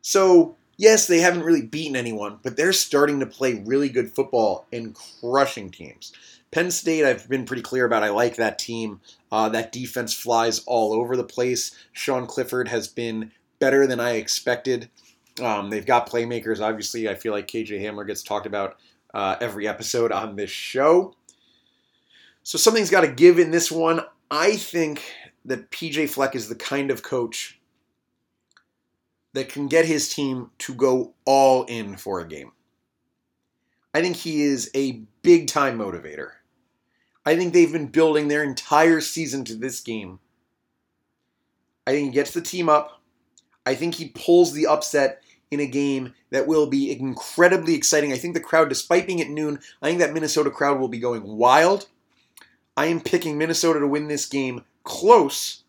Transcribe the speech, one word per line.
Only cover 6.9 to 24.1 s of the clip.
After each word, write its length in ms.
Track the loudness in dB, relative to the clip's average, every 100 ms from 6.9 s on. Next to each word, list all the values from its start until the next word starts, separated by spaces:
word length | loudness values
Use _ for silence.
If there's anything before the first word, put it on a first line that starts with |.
| 2
I've 240 | 2 0 -4
been 180 | -6 -4
pretty 160 | -10
clear 220 | -6 -2
about. 200 | 0 2
I 60 | 0
like 260 | 0 0 0
that 220 | -4 -4
team. 420 | -10 -8 -10 -12 _ _ _
Uh, 160 | -2 0
that 240 | -2 -6
defense 420 | -10 -10 -8 -6
flies 460 | -8 0 0 2 -2 -4
all 260 | -2 0
over 240 | -2 -2 -4
the 80 |
place. 520 | -4 -4 -2 -2 -6 -12 _
Sean 340 | -10 -4 -4 -4
Clifford 420 | -8 -4 -4 -2
has 180 | -4 -6
been 460 | -8 -6 -6 -10 _ _ _
better 280 | 2 4 2
than 120 | 2
I 140 | -2
expected. 760 | -2 -4 -6 -2 -2 -2 -4 -6 _ _ _ _ -6
Um, 280 | -4 -4 -4
they've 140 | -6
got 240 | 2 2 2
playmakers. 520 | -4 -4 -6 -4 -4
Obviously, 480 | -4 -4 -8 -6 -6
I 60 | -4
feel 160 | -6
like 160 | -6 -6
K 160 | -8
J 180 | -8 -8
Hamler 240 | -8 -10 -10
gets 160 | -10
talked 240 | -6 -8 -6
about, 320 | -6 -6 -8 _ _ _
uh, 240 | -4 -4 -2
every 260 | -6 -6 -6
episode 460 | -6 -4 -2 0
on 240 | -2 -6 -8
this 140 | -10
show. 680 | -10 -6 0 4 4 2 _ _ _ _ _ _ _ _ _ _ _ _ _
So 120 | -8 2
something's 340 | 4 4 2
gotta 180 | 2 2
give 320 | 8 8 8
in 100 | 4
this 220 | 2 0
one. 300 | 0 0 0 -4